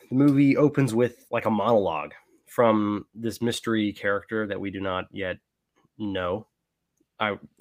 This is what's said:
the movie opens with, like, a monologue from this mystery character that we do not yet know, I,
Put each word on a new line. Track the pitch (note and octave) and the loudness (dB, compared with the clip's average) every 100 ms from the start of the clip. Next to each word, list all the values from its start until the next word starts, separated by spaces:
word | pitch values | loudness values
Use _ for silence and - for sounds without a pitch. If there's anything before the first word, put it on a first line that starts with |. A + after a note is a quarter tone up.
| - | -4
the | B2+ | 4
movie | C#3+ C#3 C#3 C3 | 4 6 4 4
opens | D3 C#3+ C3 A2 | 4 4 0 2
with, | A#2+ - _ | 0 -2 _
like, | A#2 G#2+ | -4 0
a | |
monologue | G#2+ G#2 A2+ F2+ D#2 D2+ - _ _ _ | 0 2 2 2 -4 -8 -16 _ _ _
from | - A#2 A2 G#2 G#2 - | 2 4 4 0 -4 -8
this | A2 A2+ F#2+ | -10 -8 -4
mystery | A#2+ A2+ - A2 G#2 | -6 -4 -4 -2 -2
character | G2+ G2+ G2+ - A2 G#2+ | -4 -4 -4 -4 -6 -6
that | F#2+ | -6
we | G2 | -8
do | F#2+ | -6
not | G2 F#2 F#2 | -4 -6 -8
yet | G2+ F#2 F2 _ _ _ _ _ - | -8 -8 -8 _ _ _ _ _ -10
know, | G#2 F#2+ F2+ G2+ - _ _ _ _ _ _ - | -6 -4 -4 -4 -8 _ _ _ _ _ _ -6
I, | G#2+ G2 - _ | -4 -4 -12 _